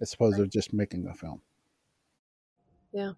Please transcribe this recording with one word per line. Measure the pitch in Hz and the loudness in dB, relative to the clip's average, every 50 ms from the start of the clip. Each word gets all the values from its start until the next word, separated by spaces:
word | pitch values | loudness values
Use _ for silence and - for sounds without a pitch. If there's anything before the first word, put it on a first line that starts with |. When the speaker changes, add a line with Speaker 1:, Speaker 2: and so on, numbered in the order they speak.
Speaker 1:
As | - - - | -8 -8 0
opposed | - 120 110 98 | 4 4 4 6
to | 101 101 | 4 2
Speaker 2:
Right. | 95 | 2
Speaker 1:
just | - 110 - - - | 2 -2 -2 0 0
making | 104 101 - - 90 90 | 0 0 0 -2 -6 -6
a | 92 - | -6 -10
film. | - - 80 - - _ _ _ _ _ _ _ _ _ _ _ _ _ _ _ _ _ _ _ _ _ _ _ _ _ _ _ _ _ _ | -10 -12 -12 -12 -14 _ _ _ _ _ _ _ _ _ _ _ _ _ _ _ _ _ _ _ _ _ _ _ _ _ _ _ _ _ _
Speaker 2:
Yeah. | - 202 196 196 190 | -6 -4 -4 -4 -6